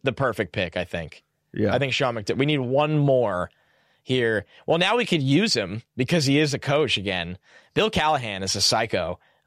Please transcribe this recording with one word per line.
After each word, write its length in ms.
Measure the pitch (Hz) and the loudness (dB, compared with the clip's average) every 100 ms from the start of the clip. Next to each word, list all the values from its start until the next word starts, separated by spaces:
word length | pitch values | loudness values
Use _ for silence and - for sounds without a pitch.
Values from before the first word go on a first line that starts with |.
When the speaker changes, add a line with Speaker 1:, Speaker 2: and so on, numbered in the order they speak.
Speaker 1:
the 100 | 131 | -4
perfect 380 | 110 131 110 98 | 0 -2 0 -4
pick, 240 | 117 87 90 | -2 -4 -4
I 80 | |
think. 400 | 87 87 80 - _ _ _ | -6 -6 -8 -16 _ _ _
Speaker 2:
Yeah. 200 | - 104 | -2 0
Speaker 1:
I 60 | 123 | 0
think 140 | 135 | 0
Sean 220 | 123 131 117 | 0 -2 -2
McDermott. 220 | 101 113 | -4 0
We 80 | 143 | 0
need 100 | 147 | 0
one 380 | 123 131 151 151 | 0 0 2 2
more 540 | 143 131 110 90 85 _ _ _ _ _ | 4 2 2 -2 -4 _ _ _ _ _
here. 420 | - 131 117 107 - - - | -2 0 2 0 -4 -10 0
Well, 120 | 160 | 2
now 180 | 185 240 | 2 2
we 80 | 220 | 0
could 160 | 165 | 0
use 340 | 135 143 220 117 | 2 2 2 0
him 280 | 95 107 - - | -2 -8 -10 -6
because 300 | 127 170 135 | 0 0 2
he 140 | 143 | 2
is 140 | 151 | 2
a 60 | 135 | -2
coach 380 | - 147 135 123 | 0 0 2 -2
again. 400 | 98 92 85 90 _ - _ 147 | -2 -4 -4 -10 _ -20 _ 0
Bill 140 | 214 | 0
Callahan 500 | 185 156 147 113 95 | 2 2 0 -2 -6
is 140 | 95 104 | -4 -2
a 60 | |
psycho, 580 | - 120 117 98 82 80 _ _ | 2 2 0 -2 -2 -6 _ _